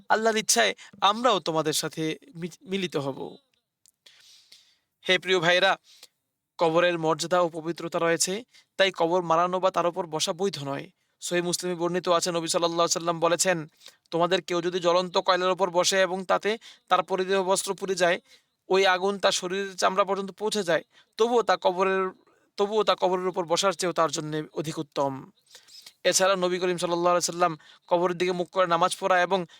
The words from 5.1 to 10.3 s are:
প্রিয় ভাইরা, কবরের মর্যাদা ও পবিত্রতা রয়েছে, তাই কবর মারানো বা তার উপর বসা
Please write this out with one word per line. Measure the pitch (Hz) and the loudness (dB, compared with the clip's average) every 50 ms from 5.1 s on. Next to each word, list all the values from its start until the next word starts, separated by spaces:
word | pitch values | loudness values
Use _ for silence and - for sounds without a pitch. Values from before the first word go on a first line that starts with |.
| 185 185 | 0 0
প্রিয় | 170 185 185 185 | 2 0 0 2
ভাইরা, | 160 175 175 180 190 190 170 - _ _ - - - - _ _ _ _ _ _ _ _ _ - | 4 4 4 4 4 2 0 0 _ _ -20 -20 -20 -20 _ _ _ _ _ _ _ _ _ 0
কবরের | 175 160 160 170 175 175 175 165 | 2 4 4 4 4 4 2 0
মর্যাদা | 160 156 165 151 165 156 180 180 | 0 0 0 0 -2 0 2 2
ও | 175 165 | 2 2
পবিত্রতা | 165 165 151 165 170 - 165 165 - 170 | -2 -6 -8 -8 -8 -8 -8 -6 -4 0
রয়েছে, | 170 170 170 156 - 185 190 220 254 _ _ - _ _ _ | 0 0 0 0 0 -2 -4 -6 -8 _ _ -20 _ _ _
তাই | - 196 190 180 | 0 0 2 2
কবর | - 170 165 180 185 | 0 0 2 2 0
মারানো | 175 165 160 165 175 180 185 185 | 2 2 2 2 2 2 0 0
বা | 180 190 | 0 0
তার | 185 185 165 | 0 0 -2
উপর | 175 165 185 180 | -2 -2 -4 -8
বসা | 160 151 156 - 202 | -6 -4 -4 -4 -4